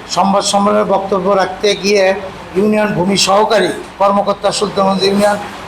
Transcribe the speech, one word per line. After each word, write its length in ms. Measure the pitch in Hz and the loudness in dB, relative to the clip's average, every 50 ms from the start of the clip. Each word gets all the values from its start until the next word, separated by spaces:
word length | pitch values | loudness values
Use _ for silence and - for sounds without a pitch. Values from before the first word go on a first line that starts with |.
| - - | -12 -6
সংবাদ 340 | - - 185 196 196 202 - | -2 0 2 2 2 0 0
সম্মেলনে 400 | - - 202 202 208 208 208 208 | 0 0 2 2 2 2 2 2
বক্তব্য 460 | 180 196 185 - - 208 190 175 190 | 2 0 0 0 -2 -2 0 0 2
রাখতে 460 | 202 190 185 - - - - 208 196 | 2 2 2 0 -2 -2 0 0 0
গিয়ে 380 | 170 175 196 208 202 190 185 196 202 - - - - - - - | 0 0 0 2 2 4 2 0 0 -4 -10 -12 -14 -16 -6 -2
ইউনিয়ন 380 | 180 202 214 214 214 214 208 175 | 0 0 2 2 2 0 0 0
ভূমি 240 | 156 175 190 196 180 | 0 0 0 0 0
সহকারী 520 | - 180 196 202 214 208 226 208 185 165 139 - - - - - | 2 2 2 2 2 2 2 2 0 0 -2 -6 -10 -12 -4 0
কর্মকর্তা, 540 | 190 202 202 202 190 190 202 - - 202 | 0 2 2 2 0 -2 -2 -2 -2 -4
সুলতানগঞ্জ 520 | - - 214 190 156 196 196 190 196 185 185 | -2 -2 -4 -2 -2 0 0 0 0 0 0
ইউনিয়ন 340 | 196 202 202 208 208 208 196 - - - - - | 0 0 2 2 2 0 -2 -4 -10 -12 -14 -8